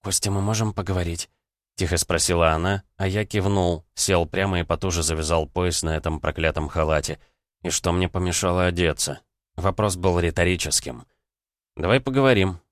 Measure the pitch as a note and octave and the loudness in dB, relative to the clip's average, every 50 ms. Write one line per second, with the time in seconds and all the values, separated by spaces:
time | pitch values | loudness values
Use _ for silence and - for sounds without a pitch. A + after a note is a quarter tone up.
0 | _ G2 F#2+ - - G#2 G2 G2 F#2+ G2+ A2 A2 A2+ A2 G2+ - F#2+ F#2 F#2+ F#2 | _ -2 -2 -2 0 0 0 0 0 0 0 0 0 -2 -2 -4 -4 -2 -2 -2
1 | F2 E2+ E2+ E2+ - _ _ _ _ _ _ _ _ _ _ - F#2 E2+ F2+ E2 | 0 -2 -4 -6 -8 _ _ _ _ _ _ _ _ _ _ -4 -2 0 0 0
2 | - - F2 E2+ - - F2+ E2+ E2 D#2+ D#2 D#2+ E2+ F#2 G2+ G2 - _ _ _ | 0 0 0 0 2 2 2 4 4 4 4 2 0 0 -2 -2 -6 _ _ _
3 | G2 F#2+ F#2 G#2+ G#2+ - - G#2+ F#2 G2 G2+ G2 F2+ F2 E2+ D#2 - _ _ - | -4 -2 -2 -2 -4 -2 -2 0 0 2 2 2 2 2 0 -2 -6 _ _ -6
4 | - - F#2+ F2 E2+ D#2 - F#2 F#2+ G2 F#2+ F2 E2+ - E2+ D#2 - F#2+ E2+ E2+ | 0 2 2 2 2 0 -2 -2 0 0 0 -2 0 -2 -2 -2 -2 -2 -2 0
5 | D#2+ D#2 E2 D#2+ D#2 D2+ E2+ E2 D#2 C#2+ - F#2 F2+ F2+ E2 - - D#2+ D#2+ D#2 | 0 -2 -2 -2 0 0 0 0 0 -2 -2 -2 -2 0 0 -2 -2 -2 -4 -2
6 | - E2 D#2+ D2+ - D#2+ D#2 - D#2+ D#2+ D2+ D#2+ D#2 D2 - E2 D#2 D#2 D#2 D2+ | -2 -4 -4 -2 -4 -4 -4 0 -2 -2 0 -2 -4 -4 -2 -2 0 2 0 0
7 | D2+ - D#2 - _ _ _ _ _ _ _ _ - F2 - - - F#2 F2 F2+ | 0 -4 -10 -10 _ _ _ _ _ _ _ _ -8 -4 -4 -2 -2 0 0 0
8 | F#2 F2 - F#2 F#2 F2+ F2 - - F2+ F2 F2+ F2+ F2+ F2 F2 F2+ D#2+ D2+ - | 0 0 -2 -2 -2 -2 -2 0 0 0 2 2 2 0 2 2 0 0 0 -2
9 | - - C#2 - _ _ _ _ _ _ _ - E2+ G2 F2+ - G#2+ G#2 F#2 F#2 | -4 -6 -6 -10 _ _ _ _ _ _ _ -2 -2 -2 0 2 0 0 0 0
10 | F2 F#2+ F2 F2 E2+ E2+ E2 - F2 F2+ F#2 F2 - F2 - - - - B1 A#1+ | 0 2 2 2 2 0 2 2 2 2 2 0 -2 -2 -2 -4 -4 -4 -12 -12
11 | - _ _ _ _ _ _ _ _ _ _ _ _ _ _ - - F2+ A2+ C3+ | -16 _ _ _ _ _ _ _ _ _ _ _ _ _ _ -6 0 2 2 2
12 | C3 C#3 C3 C#3 C3+ C3+ B2 G2+ F#2+ F#2+ F#2 F2 _ _ | 0 0 0 4 4 6 6 6 4 2 0 -6 _ _